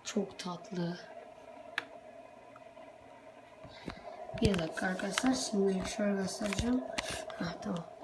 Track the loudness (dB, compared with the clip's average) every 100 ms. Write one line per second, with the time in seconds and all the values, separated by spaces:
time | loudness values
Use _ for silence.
0 | 0 0 0 -2 -6 -6 -4 0 0 0
1 | -8 -12 -14 -14 -14 -14 -6 -6 -6 -14
2 | -14 -16 -16 -16 -18 -16 -16 -16 -16 -16
3 | -18 -16 -16 -16 -18 -16 -14 -10 -8 -8
4 | -10 -10 -8 4 6 6 2 2 2 2
5 | 2 6 6 6 4 6 6 6 0 2
6 | 2 4 2 0 2 4 4 4 2 -2
7 | -2 -4 -4 -2 -2 -2 -2 -2 -2 -12